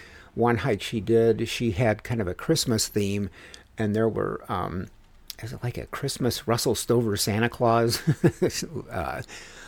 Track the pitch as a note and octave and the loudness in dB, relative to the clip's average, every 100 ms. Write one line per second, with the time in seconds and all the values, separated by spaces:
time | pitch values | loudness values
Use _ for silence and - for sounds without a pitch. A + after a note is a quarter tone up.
0 | - - - - A#2+ A#2 C#3+ G#2 - A#2 | -20 -20 -10 0 2 2 2 -2 -2 -4
1 | F#2+ A2+ A2+ G#2+ A2+ - A#2 F2 A#2+ G#2+ | 2 4 6 4 0 -2 -2 2 2 0
2 | - A#2 F2+ - - D#3+ - A2 - G#2+ | -2 -4 -4 -2 0 0 2 0 0 0
3 | G2+ G2+ G2 - - - - - G#2+ G#2 | 0 0 -4 -8 -20 -20 -14 -4 0 2
4 | A2+ G2+ G2 - - G2 F#2+ F#2 - - | 2 0 -2 -4 -6 -4 -2 -4 -8 -12
5 | - - - - A2+ C3 A#2+ - - - | -20 -20 -18 -14 -12 -8 -6 -6 -8 -6
6 | C#3 - B2+ - - A#2 - G#2 - A#2+ | -6 -2 -2 0 0 0 2 0 2 2
7 | A2+ G2+ - G#2 A#2 - A#2+ A#2 A#2 A#2+ | 2 0 0 2 0 2 4 4 4 2
8 | - - E3+ - F3 - F#3+ C#3+ - A2 | 0 4 2 2 0 -2 -8 -8 -8 -6
9 | C#2+ C2+ B2 - - - | -4 -6 -10 -14 -18 -18